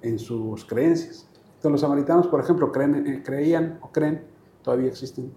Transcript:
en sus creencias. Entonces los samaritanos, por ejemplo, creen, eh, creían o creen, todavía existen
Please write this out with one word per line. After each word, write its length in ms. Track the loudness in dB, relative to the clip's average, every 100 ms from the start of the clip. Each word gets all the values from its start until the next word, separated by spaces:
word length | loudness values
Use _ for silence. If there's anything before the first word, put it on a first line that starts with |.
en 160 | -4 -6
sus 480 | -6 -6 -6 -8 -6
creencias. 600 | 0 2 2 0 -14 -20 _ _ _
Entonces 140 | 0
los 80 | 2
samaritanos, 440 | 2 0 4 4 4
por 120 | 2
ejemplo, 320 | 2 2 2
creen, 340 | 2 2 0 -2
eh, 160 | -6
creían 540 | -6 -2 2 2 0 -6
o 80 | -4
creen, 320 | 0 0 -2 -8 -20 -20 _
todavía 240 | -2 0 0
existen 440 | -4 -12 -10 -12